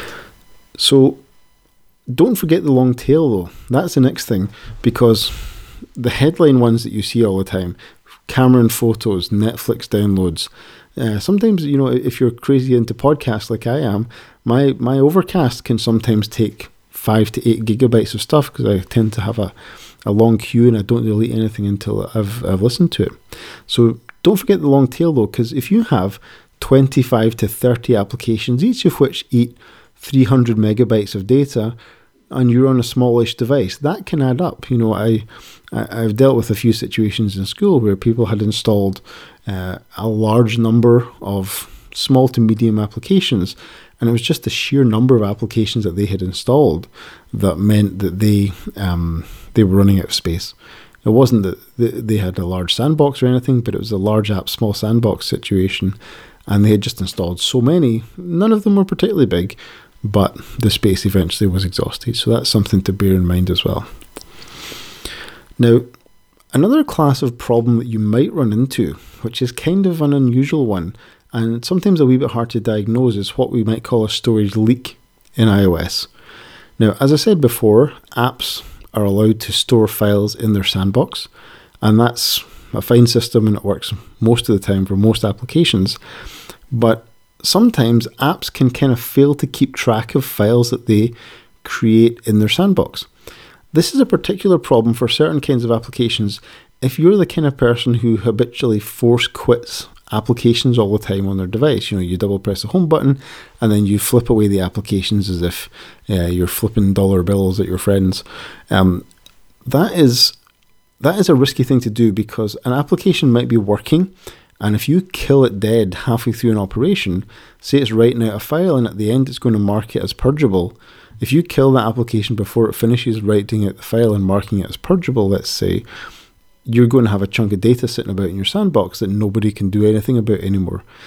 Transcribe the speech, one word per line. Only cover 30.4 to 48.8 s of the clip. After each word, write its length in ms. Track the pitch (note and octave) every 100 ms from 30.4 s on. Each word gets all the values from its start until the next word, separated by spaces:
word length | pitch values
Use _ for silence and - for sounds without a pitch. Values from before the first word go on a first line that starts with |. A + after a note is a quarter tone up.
| A#2 A2
megabytes 580 | G#2+ G#2+ A2+ A2 G2+ G#2
of 120 | G2
data, 480 | C3+ C#3 A#2+ A2 A#2 - _ _ _ _
and 220 | C3 B2
you're 160 | B2 C3+
on 120 | B2+
a 40 |
smallish 520 | A#2 B2+ B2 A#2+ A#2 -
device, 420 | A#2+ C#3 F#2+ -
that 280 | C#3+ G3+ -
can 160 | D#3
add 200 | C3 B2+
up. 280 | F3 - -
You 80 | B2
know, 160 | A2+
I, 300 | G2 A2+ A2 G#2+ - - - _
I, 320 | A2+ A2 A#2
I've 140 | A2+ G#2
dealt 180 | C3+ A#2
with 140 | A2+
a 60 | G#2
few 180 | A#2
situations 640 | A2 - - G#2+ - G#2 F#2+
in 80 | F#2+
school 340 | - G3+ D3
where 160 | G#2+ F#2+
people 300 | A#2 A#2 G2+
had 160 | G#2+
installed, 580 | G#2+ - - G#2 G2 F#2+ - - - _ -
uh, 300 | F#2 F#2 F#2 - -
a 140 | A2
large 480 | G#2+ G#2+ A#2 A2+ A#2
number 500 | A2+ A#2 A#2 A#2+ A#2+ -
of 500 | G2 G2+ F#2+ - - - -
small 340 | - - C3 C3
to 140 | -
medium 380 | A2 A2+ A#2 G#2+
applications, 760 | G#2 A2 - G3 - G#2 F#2 - - - - _
and 80 | A#2
it 20 |
was 100 | A#2
just 220 | - -
the 60 | -
sheer 340 | - - C#3
number 320 | B2+ G#2+ C3 A#2+
of 80 |
applications 600 | G2+ G#2 A2 A#2 G#2 A#2 G2+
that 100 | F2
they 100 | G2+
had 160 | G2
installed 680 | F#2 - - C#3 B2 D#2+ - - - - _
that 220 | G2+ G2 E2
meant 440 | G#2 G#2 G#2 F#2
that 200 | F#2 F#2
they, 320 | G#2 G2+ G2 - -
um, 480 | -